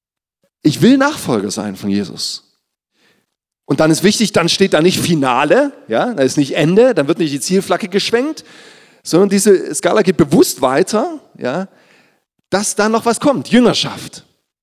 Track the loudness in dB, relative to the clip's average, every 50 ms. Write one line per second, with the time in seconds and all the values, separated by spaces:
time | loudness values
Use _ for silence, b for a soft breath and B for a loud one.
0 | _ _ _ _ _ _ _ _ _ _ _ _ -2 -2 0 2 4 4 4 4
1 | 2 0 -2 -4 -4 -2 -2 -2 -2 -4 -6 -6 -8 -8 -8 -8 -4 -4 -2 -2
2 | -4 -6 -8 -10 -10 -10 -10 -12 -16 _ _ _ _ _ _ _ _ _ _ _
3 | _ _ _ _ _ _ _ _ _ _ _ _ _ -4 0 2 2 2 2 2
4 | 2 2 2 2 0 0 0 0 0 0 0 0 0 2 2 2 2 2 2 0
5 | -2 -2 0 0 0 0 2 2 2 2 2 2 2 0 -4 -10 -10 -4 -2 -2
6 | -2 -2 -2 -2 -2 0 0 0 -2 -2 -2 -2 0 2 4 4 4 4 2 0
7 | 0 -2 -2 -2 -2 -4 -4 -6 -4 -2 -2 -2 0 -2 -4 -4 -4 -4 -4 -4
8 | -2 -2 -2 -2 -2 -4 -8 -12 -16 B B B B B B B B B B B
9 | B -2 0 2 2 2 2 2 4 4 4 2 2 -4 -6 -4 -2 0 0 2
10 | 2 2 2 0 2 2 4 2 2 2 0 -2 -2 0 2 0 0 0 -2 -4
11 | -4 -4 -6 -10 -16 _ _ -10 -8 -6 -6 -6 -8 -10 b b b b b b
12 | b b b b b b _ _ _ _ -4 -4 -4 -4 -2 -2 0 0 0 0
13 | 0 -2 -2 0 0 0 0 -2 0 2 2 4 4 4 2 0 -4 -6 -8 -12
14 | -14 -16 -18 -20 -20 _ _ _ _ _ _ _